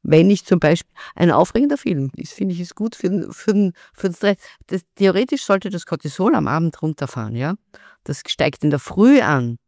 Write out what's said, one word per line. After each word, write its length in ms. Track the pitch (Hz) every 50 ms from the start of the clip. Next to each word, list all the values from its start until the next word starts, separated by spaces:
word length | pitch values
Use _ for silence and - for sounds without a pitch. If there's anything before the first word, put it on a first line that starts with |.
Wenn 280 | - - 151 160 170 196
ich 140 | 208 180 -
zum 160 | - 190 170
Beispiel, 340 | - 151 165 - - _ _ - - - -
ein 160 | - 170 175
aufregender 460 | 131 127 180 - - 226 285 285 285
Film 340 | 277 - 247 185 139 135 135 -
ist, 160 | - - - -
finde 200 | - 196 190 180
ich, 60 | 170
ist 160 | 175 175 -
gut 200 | - 208 226 -
für 140 | - - 180
den, 220 | 190 190 - 50
für 220 | - - - - 202
den, 180 | 202 202 185 170 _ - _ _
für 160 | - - 190
den 40 | 170
Stress. 220 | - - 202 196 _ - - - _ _
Das, 140 | - 185 185 - _ _
theoretisch 500 | - 196 190 180 196 247 - 302 269 -
sollte 240 | - 196 190 - 196
das 160 | 202 170 -
Cortisol 500 | - 165 151 - 151 - - 185 233 233
am 140 | 233 147 113
Abend 320 | 131 160 170 165 - -
runterfahren, 560 | - 156 156 - 143 120 - 127 110 107 113
ja. 180 | 117 131 156 190 - _ _ - - - - _ _ _
Das 200 | - 139 - -
steigt 380 | - - - - 156 135 - -
in 60 | 151
der 80 | 143 139
Früh 420 | - - - - 208 247 285 175
an 360 | - 120 151 131 120 120 120 - _